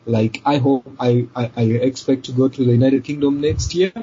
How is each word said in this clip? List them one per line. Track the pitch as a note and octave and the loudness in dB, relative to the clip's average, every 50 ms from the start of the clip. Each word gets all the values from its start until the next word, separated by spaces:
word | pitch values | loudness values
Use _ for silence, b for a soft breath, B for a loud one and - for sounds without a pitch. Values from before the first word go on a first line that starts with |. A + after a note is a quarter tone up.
| _ | _
like, | A2+ A#2 A2 A2 A2+ - - - | -2 0 0 0 0 -2 -2 -2
I | C#3+ D3 C#3+ | 0 0 2
hope | B2 C#3 C#3 B2+ - C3+ - - | 2 2 0 0 -2 -8 -10 -4
I, | B2 B2 A#2+ A#2+ A#2+ - - | 0 0 2 2 0 -2 -6
I, | B2 A#2+ A2+ - | -6 -8 -6 -2
I | B2 A#2 | -2 0
expect | A2 A2+ A#2 B2 C3+ C3 - - - C3+ C3 - | 0 2 2 0 -2 -2 -2 -2 -2 -2 -2 -2
to | - | -4
go | B2+ B2 C3 C3+ | -2 0 0 0
to | C3 - C3 | 0 0 2
the | B2 | 2
United | A#2+ A#2 B2+ C3 C3+ C3+ C3 | 4 4 4 4 2 2 0
Kingdom | - D3 D3 C#3+ C#3+ C#3+ C#3+ | -4 -4 -2 0 0 0 0
next | C#3+ D3+ D#3+ - - - - | 0 -2 -2 -2 -4 -4 -2
year, | E3+ F#3 F#3+ - A3 | 0 -2 -2 -2 -8